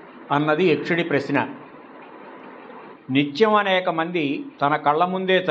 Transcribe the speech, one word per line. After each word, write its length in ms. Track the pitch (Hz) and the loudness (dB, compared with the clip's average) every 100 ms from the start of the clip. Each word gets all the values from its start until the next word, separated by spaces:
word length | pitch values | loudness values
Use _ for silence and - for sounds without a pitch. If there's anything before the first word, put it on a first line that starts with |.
| - - - | -20 -16 -2
అన్నది 400 | 147 151 151 180 | 0 2 4 4
యక్షుడి 320 | 143 - 170 | 2 0 -2
ప్రశ్న. 460 | 170 139 139 139 113 - - - - - - - - - - - - - - - - | 0 0 0 -2 -2 -6 -18 -20 -20 -20 -20 -20 -18 -18 -18 -18 -18 -18 -18 -14 -2
నిత్యం 440 | 135 147 147 220 | 0 0 2 4
అనేక 360 | 208 202 185 180 | 4 2 2 0
మంది 560 | 160 165 175 143 156 - - | -2 -2 -2 -2 -4 -8 -2
తన 140 | 143 147 | 0 2
కళ్ళ 300 | 147 156 180 | 2 2 2
ముందే 400 | 190 185 185 160 | 0 2 2 2